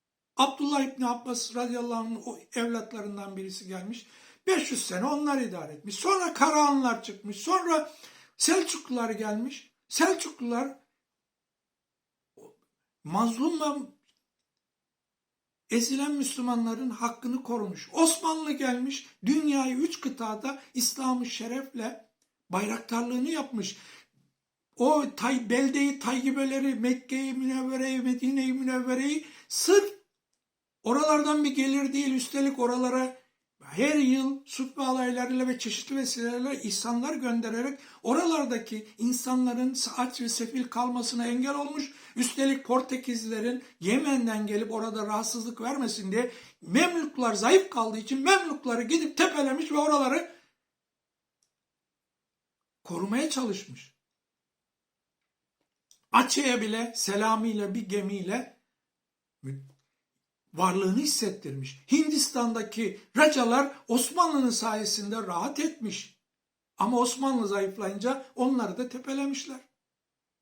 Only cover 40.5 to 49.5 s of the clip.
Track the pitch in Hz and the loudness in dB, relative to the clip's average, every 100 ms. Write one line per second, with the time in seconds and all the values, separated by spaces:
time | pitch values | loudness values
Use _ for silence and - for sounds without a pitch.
40.5 | 262 247 233 247 247 233 233 233 247 269 | -4 -4 -2 -2 -2 -2 -2 -2 0 0
41.5 | 285 285 294 294 - - 233 254 - 269 | -2 -4 -6 -8 -10 -8 -2 -2 2 2
42.5 | 269 - 254 254 262 254 226 220 220 233 | 2 2 0 2 -4 -4 -6 -4 -2 -2
43.5 | 254 - - 175 254 294 269 233 214 214 | -4 -8 -6 0 2 2 2 0 0 -2
44.5 | 208 214 220 226 214 208 214 226 240 226 | -2 -2 -4 -4 -4 -2 -2 -2 -4 -6
45.5 | 233 226 285 240 - 190 214 247 - - | -6 -4 -2 -2 -4 -2 -2 -2 -6 -20
46.5 | _ 160 214 349 339 302 - 240 202 233 | _ 0 4 4 2 -2 -2 0 2 6
47.5 | 381 381 247 220 220 220 269 277 392 339 | 6 6 0 -2 -4 -4 0 4 4 4
48.5 | - 254 233 226 330 - - 370 302 269 | -4 -2 -2 0 0 0 2 2 2 0